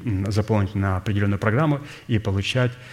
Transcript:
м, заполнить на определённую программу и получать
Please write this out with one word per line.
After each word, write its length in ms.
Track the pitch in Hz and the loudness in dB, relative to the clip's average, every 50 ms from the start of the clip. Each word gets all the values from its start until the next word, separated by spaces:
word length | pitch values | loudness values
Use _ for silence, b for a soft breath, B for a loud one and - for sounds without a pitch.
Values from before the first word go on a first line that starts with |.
| - | -4
м, 260 | 123 101 95 98 98 | -2 -2 0 0 0
заполнить 440 | 98 107 104 - 110 104 98 95 - | 0 0 2 2 2 2 2 0 0
на 240 | 98 98 95 95 92 | 0 0 0 0 -2
определённую 400 | - 117 101 101 104 101 101 98 | -2 -2 0 0 2 0 0 0
программу 420 | - 110 104 131 160 151 143 139 147 B B B B B | 0 2 2 2 2 2 2 0 -4 B B B B B
и 100 | 120 104 | 0 0
получать 540 | 107 104 95 98 98 - - 131 123 123 123 - B B | 0 0 0 0 0 0 2 2 2 0 -2 -6 B B